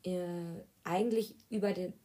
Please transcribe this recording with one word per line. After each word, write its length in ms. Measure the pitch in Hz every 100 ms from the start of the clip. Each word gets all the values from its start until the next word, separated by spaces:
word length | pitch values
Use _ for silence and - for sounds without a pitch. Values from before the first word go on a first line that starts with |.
äh, 580 | 185 180 175 175 170 170 - _ -
eigentlich 500 | 180 233 226 214 - -
über 240 | 220 202
den, 180 | 185 180 -